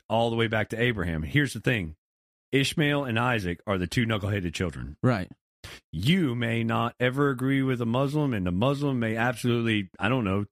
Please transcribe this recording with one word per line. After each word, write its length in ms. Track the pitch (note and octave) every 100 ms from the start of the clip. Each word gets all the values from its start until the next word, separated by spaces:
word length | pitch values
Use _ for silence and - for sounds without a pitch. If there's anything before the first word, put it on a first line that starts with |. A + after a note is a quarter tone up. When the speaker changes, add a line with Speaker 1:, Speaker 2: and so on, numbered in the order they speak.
| -
Speaker 1:
all 220 | A2+ A#2
the 60 | A2+
way 100 | A2+
back 240 | A2 G#2
to 100 | A2
Abraham. 420 | B2 G#2+ E2+ D#2+
Here's 300 | D#2+ C#3+ C#3
the 80 | A2+
thing. 360 | C3+ A#2 E2 D#2 _ _ _ _ _
Ishmael 520 | C3+ C3 - D3 D3
and 140 | C3+ A2+
Isaac 420 | B2 A#2 F2+ E2+ -
are 100 | F#2+
the 80 | F2
two 200 | - A2+
knuckleheaded 480 | G#2+ G2+ G#2 F2
children. 420 | - F2+ C#2 B1+ D2
Speaker 2:
Right. 280 | B2 A2 - - _ _ - - _
Speaker 1:
You 420 | D#2 A2 F#3 D3
may 280 | A#2+ A#2 A2+
not 300 | A2+ A2+ A#2 -
ever 300 | B2+ C3 C#3+
agree 320 | B2+ C3 C#3
with 180 | C3 B2
a 60 | A#2
Muslim, 460 | A#2+ C#3 D3+ C#3+
and 140 | A2 F2+
the 60 |
Muslim 480 | F2+ C3 C#3+ C#3+ C3
may 160 | A2+ A2+
absolutely, 720 | A#2+ A#2 B2 A#2+ A#2 G#2+ F#2+ -
I 100 | G2
don't 160 | C3
know, 220 | G2+ G2 G#2